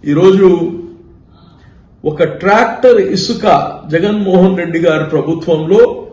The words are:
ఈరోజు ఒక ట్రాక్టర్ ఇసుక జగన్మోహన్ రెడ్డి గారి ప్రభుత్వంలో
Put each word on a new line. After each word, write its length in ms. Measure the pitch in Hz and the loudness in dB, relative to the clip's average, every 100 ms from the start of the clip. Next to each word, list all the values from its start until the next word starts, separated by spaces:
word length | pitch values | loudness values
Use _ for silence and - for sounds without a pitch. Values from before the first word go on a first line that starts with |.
| 147 | -2
ఈరోజు 680 | 156 185 190 185 170 165 - - - - - _ _ - _ - - _ _ 156 | 2 4 6 4 2 -2 -8 -14 -20 -20 -20 _ _ -20 _ -20 -20 _ _ -6
ఒక 180 | 151 | 0
ట్రాక్టర్ 800 | 156 - 190 214 226 - 254 220 | -2 0 2 2 2 0 0 2
ఇసుక 400 | 190 185 - 233 208 160 - - - | 0 -4 -4 -4 0 0 -2 -10 -6
జగన్మోహన్ 640 | 165 202 214 190 180 190 180 | -2 -2 -2 0 2 2 0
రెడ్డి 220 | 165 170 | -4 -2
గారి 300 | 165 156 - | 0 0 -2
ప్రభుత్వంలో 960 | 156 151 165 - 156 160 208 240 - - | -2 -2 -4 -2 -2 0 2 2 0 -14